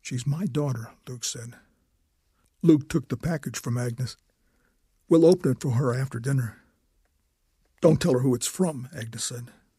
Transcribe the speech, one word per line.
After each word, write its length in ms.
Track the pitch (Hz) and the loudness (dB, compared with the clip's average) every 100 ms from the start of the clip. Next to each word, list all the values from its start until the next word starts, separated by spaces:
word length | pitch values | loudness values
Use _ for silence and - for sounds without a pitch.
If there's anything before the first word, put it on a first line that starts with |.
"She's 260 | - 127 131 | -6 -6 -4
my 200 | 147 202 | -2 -2
daughter," 460 | 131 147 120 113 - - | -2 -2 -4 -8 -16 -16
Luke 160 | 123 | -10
said. 340 | - 123 117 120 _ _ _ _ _ _ _ _ _ _ | -10 -10 -14 -18 _ _ _ _ _ _ _ _ _ _
Luke 260 | 170 117 - | 4 4 4
took 200 | 165 - | -4 -4
the 80 | 120 | -8
package 420 | 156 165 - 113 | -4 -6 -6 -10
from 200 | - 120 | -4 -4
Agnes. 380 | 123 120 123 - _ _ _ _ _ _ _ _ _ | -4 -4 -8 -8 _ _ _ _ _ _ _ _ _
"We'll 160 | 165 | 6
open 280 | 160 180 - | 8 6 2
it 80 | 131 | 0
for 120 | 143 | 0
her 220 | 120 139 | 0 0
after 260 | 120 131 120 | -2 -4 -4
dinner." 420 | 120 135 117 - _ _ _ _ _ _ _ _ _ _ _ _ | -2 0 -2 -8 _ _ _ _ _ _ _ _ _ _ _ _
"Don't 200 | 165 151 | 4 4
tell 120 | 175 | 4
her 80 | 127 | 2
who 140 | 131 | 2
it's 120 | 120 - | 0 -2
from," 420 | - 185 143 127 | -2 -2 -2 -12
Agnes 320 | 151 113 117 | -12 -12 -8
said. 260 | - 120 120 - _ | -8 -10 -14 -20 _